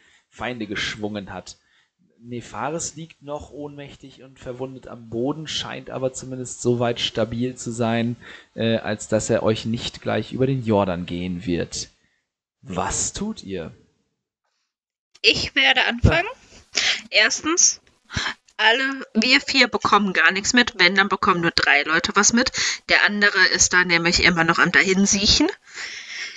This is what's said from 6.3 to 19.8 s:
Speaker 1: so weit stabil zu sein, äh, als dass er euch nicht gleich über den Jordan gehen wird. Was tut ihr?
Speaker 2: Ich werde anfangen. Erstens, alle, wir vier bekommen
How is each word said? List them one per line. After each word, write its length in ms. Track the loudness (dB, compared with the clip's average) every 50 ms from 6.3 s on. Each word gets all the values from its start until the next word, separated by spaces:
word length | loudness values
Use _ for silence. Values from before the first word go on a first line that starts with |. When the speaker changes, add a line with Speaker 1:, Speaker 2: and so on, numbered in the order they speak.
| -10 -10 -10 -10 -10 -2
Speaker 1:
so 180 | 0 0 2 2
weit 220 | 2 0 0 -2
stabil 540 | -4 -4 0 -2 -2 -2 -2 -4 -4 -4 -4
zu 160 | -6 -8 -8
sein, 460 | -2 0 0 0 2 2 0 -2 -2 -6 -10 -20 -20 -20 -20 _ -6
äh, 220 | -2 0 2 2
als 320 | 0 0 -2 -4 -4 -2 0
dass 220 | 0 0 2 2
er 120 | 0 2
euch 220 | 4 2 0 0 -2
nicht 380 | -4 -4 -4 -4 -8 -10 -8
gleich 320 | -4 -2 -2 -2 -2 -4 -2
über 120 | 0 0
den 160 | 2 2 0
Jordan 440 | 0 2 4 4 4 2 0 -4 -4
gehen 400 | -6 -6 -6 -4 -4 -6 -6 -2
wird. 420 | -2 -2 -2 -2 -4 -6 -10 -10 -12 _ _ _ _ _ _ _ _ _ _ _ _ _ _
Was 540 | -14 -8 -6 -4 -4 -2 -2 -4 -4 -4 -6
tut 280 | -6 -8 -8 -8 -10
ihr? 300 | -10 -10 -8 -8 -8 -10 -14 _ _ _ _ _ _ _ _ _ _ _ _ _ _ _ _ _ _ _ _ _ _ _ _ _ _ _ _ 2
Speaker 2:
Ich 320 | 2 2 2 2 -2 -4 -2
werde 320 | 0 2 2 2 2 0
anfangen. 420 | 0 -2 2 2 2 2 2 -2 -2 -8 _ -20 _ -20 -20 _ _ -4 -2 -2 -2 -2 -4 -6 -2
Erstens, 720 | 2 2 2 2 0 -2 -2 -2 2 4 4 2 2 0 _ _ _ _ _ -10 -8 -6 -6 -6 -8 _ _ _ _ 2
alle, 480 | 4 4 4 4 0 -2 -4 -6 -10 _ 0
wir 260 | 0 2 4 4 2
vier 280 | 2 2 4 4 4 4
bekommen 440 | 2 -2